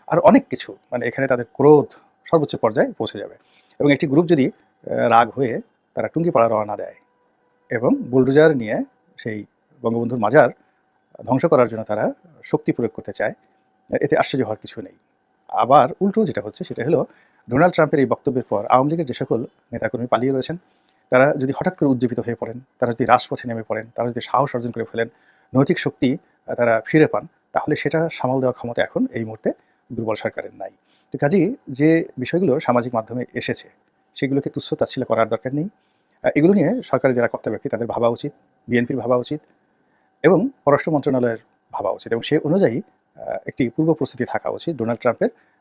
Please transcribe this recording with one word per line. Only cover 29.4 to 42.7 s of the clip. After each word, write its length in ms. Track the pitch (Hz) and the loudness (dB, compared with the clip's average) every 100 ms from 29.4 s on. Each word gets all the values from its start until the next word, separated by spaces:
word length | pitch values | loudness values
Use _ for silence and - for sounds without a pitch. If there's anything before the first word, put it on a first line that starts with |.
| 220 330 _ _ - | -6 -6 _ _ -14
দুর্বল 220 | 117 113 107 | -8 -4 -4
সরকারের 360 | 110 - - | -4 -8 -14
নাই। 160 | - 95 _ _ _ _ | -14 -16 _ _ _ _
তো 60 | 135 | -2
কাজেই 380 | 143 196 170 269 - | 0 2 0 -2 -10
যে 360 | 127 151 165 - - | 0 2 2 0 -8
বিষয়গুলো 420 | 123 170 185 135 | -4 -2 0 0
সামাজিক 360 | - - 123 120 | 0 0 0 -4
মাধ্যমে 300 | 110 120 120 | -6 -8 -8
এসেছে 360 | - - 120 - _ _ _ _ - | -8 -6 -8 -10 _ _ _ _ -6
সেগুলোকে 340 | 139 139 147 | -2 -2 -4
তুচ্ছ 240 | 143 - | -8 -6
তাচ্ছিল্য 320 | 156 117 - 123 | -4 -4 -4 -2
করার 240 | 113 110 | 0 0
দরকার 260 | 117 127 143 | -2 -4 -6
নেই। 120 | 190 _ _ _ _ _ | -6 _ _ _ _ _
আহ, 60 | 127 - | -2 2
এগুলো 180 | 165 | 4
নিয়ে 280 | 202 - 254 | 4 2 0
সরকারের 320 | - 131 135 120 | -2 0 0 2
যারা 120 | 117 | 0
কর্তা 220 | - - | -2 -6
ব্যক্তি 200 | 104 - | -6 -6
তাদের 180 | 110 117 | -6 -4
ভাবা 200 | 110 117 | 0 0
উচিত, 240 | 117 143 - _ _ - | -2 -8 -12 _ _ -2
বিএনপির 300 | 120 120 135 | 0 0 -4
ভাবা 180 | 117 127 | 0 -2
উচিত 260 | 123 151 _ _ _ _ _ _ _ _ | -2 -8 _ _ _ _ _ _ _ _
এবং 260 | 151 180 254 - - | 2 4 2 -2 0
পররাষ্ট্র 260 | 143 - | 0 2
মন্ত্রণালয়ের 460 | 151 139 131 120 113 _ _ _ | -2 0 0 -2 -4 _ _ _
ভাবা 180 | - 104 | -6 -4
উচিত, 200 | 98 110 | -4 -4
এবং 100 | 113 | -4
সে 160 | - 151 | -2 -2
অনুযায়ী, 440 | 147 185 165 | 0 2 2